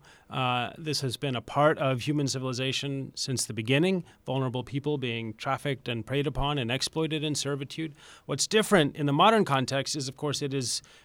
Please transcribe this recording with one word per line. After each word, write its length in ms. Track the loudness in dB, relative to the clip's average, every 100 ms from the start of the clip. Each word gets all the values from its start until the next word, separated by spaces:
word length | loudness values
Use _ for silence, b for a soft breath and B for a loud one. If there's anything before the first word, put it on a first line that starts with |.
| B B B
Uh, 440 | -4 0 0 -2 -6
this 240 | -6 -2
has 160 | -2 -4
been 180 | -4
a 60 | -4
part 380 | -4 4 4 4
of 240 | 2 0
human 260 | 0 0 0
civilization 840 | -2 -4 -4 -2 -2 -4 -6 -6
since 320 | -6 -4 -4 -4
the 80 |
beginning, 500 | -4 2 4 4 2 -2 B -6
vulnerable 360 | -2 -2 -4
people 360 | -4 -4 -2 -2
being 340 | -2 -4 -6
trafficked 540 | -6 -4 -2 -2 -6 -4
and 160 | -4
preyed 220 | -2 -2 -2
upon 320 | 0 0 0
and 120 | 0
exploited 540 | -2 -2 -2 -2 -2
in 100 | -2
servitude. 600 | -2 -2 -4 -6 -8 -10 -10 B B -8
What's 200 | -4 2
different 500 | 2 6 6 6 2
in 100 | 2
the 80 |
modern 320 | 6 8 6 4
context 500 | 2 0 -2 -2 -4
is, 120 | -6
of 100 | -6
course, 240 | -4 -2
it 100 | -2
is, 300 | -2 -2 -4 B B